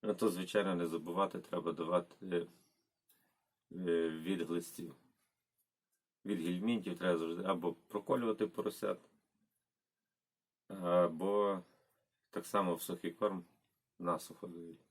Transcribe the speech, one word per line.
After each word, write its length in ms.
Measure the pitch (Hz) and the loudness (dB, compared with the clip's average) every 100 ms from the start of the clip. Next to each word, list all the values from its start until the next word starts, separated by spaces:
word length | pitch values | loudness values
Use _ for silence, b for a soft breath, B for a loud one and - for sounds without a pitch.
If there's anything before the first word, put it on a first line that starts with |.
ну, 120 | 104 | 0
то, 140 | 98 113 | 2 2
звичайно, 460 | 90 92 104 95 | 2 0 2 2
не 120 | 87 85 | 2 0
забувати, 520 | 82 78 87 95 92 | -2 -4 0 0 0
треба 340 | - 87 82 | -6 -4 -2
давати, 420 | 80 82 87 85 - 95 | -4 0 0 0 -12 -2
е, 140 | 87 85 - _ _ _ _ _ b b b b _ _ | -2 -2 -12 _ _ _ _ _ b b b b _ _
е, 360 | 90 90 85 82 | -6 2 2 2
від 320 | 80 80 95 | -2 -2 -2
глистів. 540 | 80 85 85 - 87 - _ _ _ _ _ _ _ _ _ _ _ _ | 0 -2 -4 -10 -12 -12 _ _ _ _ _ _ _ _ _ _ _ _
Від 160 | - 98 | -4 -2
гельмінтів 580 | 82 90 107 117 95 87 | 0 0 0 0 -2 -2
треба 200 | 92 82 | 2 2
завжди 240 | 82 85 | 0 -2
або 280 | 95 90 85 | -2 0 -2
проколювати 720 | 82 _ - - 131 117 107 104 | -4 _ -6 0 0 2 0 -2
поросят, 520 | - - - 104 - - _ _ _ _ _ _ _ _ _ _ _ _ _ _ _ _ | -2 -4 -2 -4 -4 -8 _ _ _ _ _ _ _ _ _ _ _ _ _ _ _ _
або 920 | 98 90 90 85 80 95 101 101 95 - b b b b _ _ | -6 4 6 6 4 2 4 4 2 -4 b b b b _ _
так 160 | - - | -10 -2
само 280 | 104 92 | 2 2
в 80 | 82 | 0
сухий 280 | - 87 85 | -4 -4 -4
корм 340 | - 104 95 87 _ _ _ _ _ | 0 0 0 -10 _ _ _ _ _
насухо 480 | 87 80 - - 95 | -2 -2 -4 -12 -12
дають. 340 | 85 85 82 _ | -10 -14 -16 _